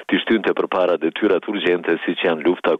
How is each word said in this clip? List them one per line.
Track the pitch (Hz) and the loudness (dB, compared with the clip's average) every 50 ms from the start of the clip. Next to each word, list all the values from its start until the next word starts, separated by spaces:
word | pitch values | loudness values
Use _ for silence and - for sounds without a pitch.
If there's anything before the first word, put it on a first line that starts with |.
| - - | -6 -2
t'i | - 92 - | -2 -2 0
shtynte | - 113 110 95 101 87 - | 2 0 0 2 0 -2 0
përpara | 87 82 - 95 90 87 87 80 78 | -2 -2 0 0 2 2 2 0 0
detyrat | 82 - - - 104 95 85 - - | -2 -2 0 0 2 2 2 0 -2
urgjente, | 107 101 87 90 90 87 82 82 82 80 - | -4 -2 0 0 0 0 0 0 -2 0 0
siç | - 87 - - | -2 -4 -2 0
janë | 92 82 78 73 | -2 0 0 0
lufta | 85 90 - - - 80 - | 0 0 0 0 0 -2 -2